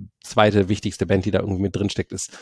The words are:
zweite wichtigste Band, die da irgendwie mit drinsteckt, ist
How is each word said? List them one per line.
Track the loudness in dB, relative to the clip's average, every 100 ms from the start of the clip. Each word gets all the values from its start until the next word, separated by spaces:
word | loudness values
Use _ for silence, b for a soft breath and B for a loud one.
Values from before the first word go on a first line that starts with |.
| -20 _
zweite | -4 4 4 6 2
wichtigste | 0 -4 -4 0
Band, | 0 2
die |
da | 0
irgendwie | 0 0
mit | -2 -2
drinsteckt, | -4 -4 -6
ist | -8 -12 B